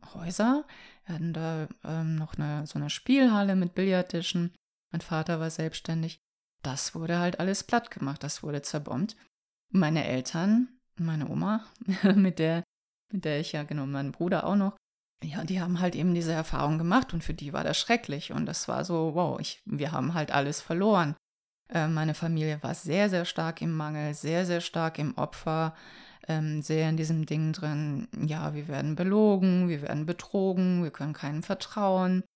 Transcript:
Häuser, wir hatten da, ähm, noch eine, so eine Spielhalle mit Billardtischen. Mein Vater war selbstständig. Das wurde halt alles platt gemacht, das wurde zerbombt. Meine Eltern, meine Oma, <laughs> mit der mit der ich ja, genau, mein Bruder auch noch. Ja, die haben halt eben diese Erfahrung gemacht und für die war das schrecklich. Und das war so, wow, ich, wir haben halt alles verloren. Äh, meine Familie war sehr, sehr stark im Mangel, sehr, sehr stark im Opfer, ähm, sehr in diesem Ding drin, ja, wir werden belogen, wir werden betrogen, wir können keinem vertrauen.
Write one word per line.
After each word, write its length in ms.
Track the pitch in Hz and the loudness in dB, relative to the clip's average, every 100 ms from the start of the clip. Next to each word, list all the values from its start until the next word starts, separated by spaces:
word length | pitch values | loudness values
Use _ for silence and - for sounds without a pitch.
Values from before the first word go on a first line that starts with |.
| - | -16
Häuser, 500 | - 170 - 220 277 - - - - - | -10 -6 2 4 4 0 -16 -20 -20 -10
wir 80 | |
hatten 180 | 165 175 | -4 -2
da, 340 | 160 160 160 156 - | -2 -4 -4 -6 -10
ähm, 320 | - 160 160 160 | -6 -2 0 -2
noch 180 | 156 | -2
eine, 320 | - 151 147 151 | -4 -2 -4 -4
so 120 | 147 | -4
eine 120 | 147 | -4
Spielhalle 680 | - - 269 254 214 202 190 | -4 2 6 8 6 4 2
mit 180 | 175 | 2
Billardtischen. 800 | - 190 185 180 170 180 175 170 _ _ _ _ | 0 2 2 0 -4 -2 -2 -2 _ _ _ _
Mein 80 | 170 | -8
Vater 400 | - 160 160 165 | -4 -2 -2 -2
war 100 | 160 | -2
selbstständig. 680 | 160 160 - - 165 160 - _ _ _ _ | -2 -4 -4 -4 -2 -2 -8 _ _ _ _
Das 320 | 143 135 - | -6 -4 -4
wurde 240 | 165 165 175 | -4 -2 0
halt 220 | 175 175 | 0 0
alles 240 | 185 202 | -2 -2
platt 260 | - 240 - | 0 -2 -2
gemacht, 320 | - 139 143 | -8 -6 -6
das 200 | 143 - | -6 -6
wurde 200 | 151 147 | -4 -4
zerbombt. 540 | - 151 147 123 202 - _ _ _ _ _ | -4 -4 -4 -2 -2 -4 _ _ _ _ _
Meine 320 | 185 151 160 | 2 4 2
Eltern, 640 | - 127 127 165 185 220 247 - _ - | 2 -2 -2 0 4 4 4 -4 _ -6
meine 320 | 165 156 156 | -2 -2 -2
Oma, 360 | - 180 214 - - - | -2 0 0 -4 -10 -4
<laughs> 280 | 185 202 | 2 6
mit 240 | 196 190 170 | 8 6 4
der 240 | 160 165 - _ _ _ _ | 2 2 -4 _ _ _ _
mit 120 | 196 | -6
der 160 | 165 147 | -2 -2
ich 120 | 165 | -2
ja, 100 | 151 | -6
genau, 220 | 147 151 135 | -4 -4 -2
mein 260 | 139 139 | -2 -4
Bruder 320 | - 175 175 | -2 0 0
auch 120 | - 202 | 2 2
noch. 200 | 196 - _ _ _ _ | 2 -2 _ _ _ _
Ja, 220 | 160 151 | -8 -6
die 160 | 160 185 | -2 -2
haben 200 | 175 175 | 0 0
halt 140 | 180 | 0
eben 200 | 175 175 | 2 2
diese 180 | 170 165 | 2 0
Erfahrung 460 | 160 160 131 143 156 | -2 -2 0 2 2
gemacht 340 | 170 220 254 | 2 2 2
und 100 | 170 | -4
für 120 | - | -4
die 180 | - 143 | -6 -4
war 100 | 151 | -2
das 160 | 151 151 | 0 0
schrecklich. 540 | - 240 - 143 - | 2 0 0 -8 -4
Und 140 | - - | -4 -2
das 220 | - - | -4 -4
war 160 | 127 | -4
so, 300 | 180 165 160 | -2 0 0
wow, 240 | 156 165 127 | 2 0 -2
ich, 220 | - - - | -6 -10 -8
wir 260 | 143 147 | -4 -2
haben 220 | 151 - | -2 -2
halt 160 | 170 151 | -2 0
alles 320 | 143 139 151 | 0 0 -2
verloren. 520 | - 165 202 202 151 151 _ _ _ _ _ | -4 0 4 4 2 -2 _ _ _ _ _
Äh, 200 | 170 156 | -2 0
meine 260 | 160 156 | 0 0
Familie 480 | 156 165 160 156 151 | -2 0 0 0 -2
war 120 | - | -4
sehr, 360 | - - 170 208 | -4 0 2 2
sehr 140 | 185 | 2
stark 360 | 175 - 160 160 | -2 -2 -4 -4
im 160 | 160 160 | -4 -2
Mangel, 380 | 151 151 151 | -4 -4 -4
sehr, 320 | 147 143 170 185 | -4 -2 0 0
sehr 140 | 170 | -2
stark 380 | 170 170 160 160 | -2 -2 -2 -2
im 180 | 147 - | -4 -2
Opfer, 560 | 135 - - 160 160 160 - - - - - | -6 -4 -4 0 -2 -4 -20 -20 -20 -18 -4
ähm, 360 | 160 156 151 | -2 -2 -4
sehr 260 | 143 160 160 | 0 2 2
in 80 | 160 | 2
diesem 300 | 160 165 156 | 2 0 0
Ding 260 | 151 156 | 0 0
drin, 560 | 151 151 147 151 135 - - | 0 -2 -2 -2 -4 -6 -4
ja, 380 | 151 156 151 | -2 -2 -4
wir 120 | 147 151 | -6 -6
werden 280 | 143 143 156 | -4 -2 0
belogen, 720 | 180 208 214 196 190 180 180 | 2 6 6 6 4 4 2
wir 140 | 151 | 0
werden 240 | 143 147 156 | -2 -2 -2
betrogen, 760 | 175 - 202 190 180 185 180 | -6 -2 0 2 4 2 2
wir 80 | 165 | 0
können 220 | - 143 | -4 -6
keinem 300 | 147 143 151 | -4 -4 -6
vertrauen. 840 | - 196 - - 196 185 185 185 - | -4 -6 -4 -2 2 4 4 2 0